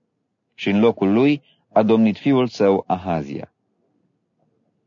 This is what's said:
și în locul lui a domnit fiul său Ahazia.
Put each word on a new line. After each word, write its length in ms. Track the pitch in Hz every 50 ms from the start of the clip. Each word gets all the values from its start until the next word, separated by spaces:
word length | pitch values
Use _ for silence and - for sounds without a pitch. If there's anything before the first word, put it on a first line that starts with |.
| _ _ _ _ _ _ _ _ _ _ _
și 160 | - - -
în 100 | 98 101
locul 340 | 110 117 107 - 98 95 101
lui 300 | 113 131 147 147 147 - _ _ _ _ _
a 120 | _ - 113
domnit 340 | 104 113 113 113 107 98
fiul 300 | - - 143 139 131 127
său 360 | 120 - - 107 98 98 95 -
Ahazia. 600 | - 90 90 90 95 85 80 73 71 69 - - - _ _ _ _ _ _ _ _ _ _ _ _ _ _ _ _ _ _ _ _ _ _ _ _ _ _ _